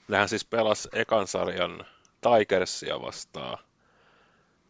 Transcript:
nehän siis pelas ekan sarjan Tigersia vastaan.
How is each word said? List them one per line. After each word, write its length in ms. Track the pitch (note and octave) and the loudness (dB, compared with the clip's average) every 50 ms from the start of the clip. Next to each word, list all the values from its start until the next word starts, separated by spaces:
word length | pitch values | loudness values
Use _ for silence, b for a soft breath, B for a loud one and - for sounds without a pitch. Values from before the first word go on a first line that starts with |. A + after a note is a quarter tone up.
| b - | b 0
nehän 220 | G#2 F#2+ G#2 G2 | 2 2 2 2
siis 160 | - B2+ - | 0 -4 -4
pelas 440 | - A2+ A#2 A2 G#2+ G#2+ - - - - | -2 0 2 2 2 2 0 -2 -8 -4
ekan 340 | A2 A2+ - A2+ G#2+ F#2+ F#2 | -4 -2 2 2 0 0 0
sarjan 580 | - F#2 F2+ F2+ F2 F2+ F2+ F2 F2 F2+ F#2 b b b b b _ _ | -2 -4 -2 -2 -2 -2 -2 -4 -4 -8 -14 b b b b b _ _
Tigersia 800 | - A#2+ A#2+ A2 G#2 - G2 F#2 F2+ - - - D2+ D2 D2+ D#2+ | 2 4 4 4 4 4 2 0 0 0 -6 -8 -6 -6 -6 -6
vastaan. 560 | B1 A#1 - - - _ - D#2 C#2 B1 A#1+ - - _ _ b b b b b b b b b b b b b b b b b b | -8 -10 -12 -12 -16 _ -12 -12 -10 -10 -10 -12 -14 _ _ b b b b b b b b b b b b b b b b b b